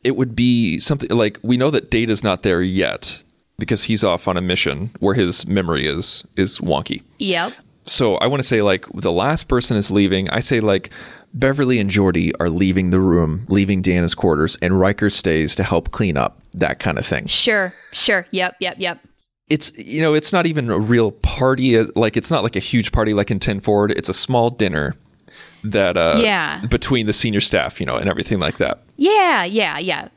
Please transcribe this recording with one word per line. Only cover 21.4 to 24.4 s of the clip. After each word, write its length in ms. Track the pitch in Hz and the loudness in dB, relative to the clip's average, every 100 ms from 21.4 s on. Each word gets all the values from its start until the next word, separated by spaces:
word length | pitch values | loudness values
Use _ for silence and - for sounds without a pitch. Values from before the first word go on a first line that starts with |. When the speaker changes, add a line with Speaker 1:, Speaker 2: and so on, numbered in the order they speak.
| 131 131 127 113 | 0 2 4 4
Speaker 1:
Uh, 80 | 113 - | 2 0
like, 220 | 113 117 | 0 0
it's 120 | - | -2
not, 140 | 160 | -2
like, 120 | 110 98 | -2 -4
a 40 | |
huge 320 | - 120 107 | -2 0 0
party 220 | - 107 | 0 0
like 180 | 104 101 | 0 0
in 80 | 98 | -2
ten 200 | - 101 | -2 -2
Forward. 300 | 104 104 104 | 0 2 2
It's 180 | - - | 0 -4
a 40 | |
small 360 | 92 - 127 | -4 0 2